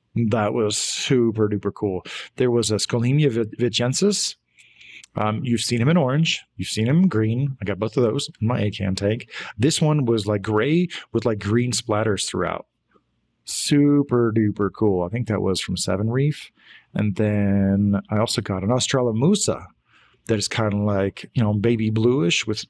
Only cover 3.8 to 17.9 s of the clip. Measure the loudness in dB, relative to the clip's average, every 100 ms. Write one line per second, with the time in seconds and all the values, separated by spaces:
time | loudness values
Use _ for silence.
3.8 | -2 0 0 0 -4 -8 _ _ -20 _
4.8 | -20 -20 -12 -4 -2 -2 0 -2 0 0
5.8 | 2 2 2 2 0 -2 -8 -12 -8 -2
6.8 | 2 4 4 4 0 0 -2 -4 -6 -4
7.8 | -2 0 0 0 -6 -4 -2 0 -2 -2
8.8 | -4 -2 -2 -2 -6 -14 -14 -2 0 2
9.8 | 2 2 2 0 0 -4 0 0 2 0
10.8 | 0 -6 -6 -2 -2 -2 0 0 2 -2
11.8 | -2 0 2 0 -2 -2 -4 -4 -10 _
12.8 | _ _ _ _ _ _ -12 -8 0 4
13.8 | 4 4 2 2 2 2 0 2 -2 0
14.8 | 0 2 -2 -4 -2 -2 0 -2 -4 -6
15.8 | -2 -2 0 0 0 -2 -10 _ -20 -20
16.8 | _ -2 -2 0 0 2 2 2 4 4
17.8 | 2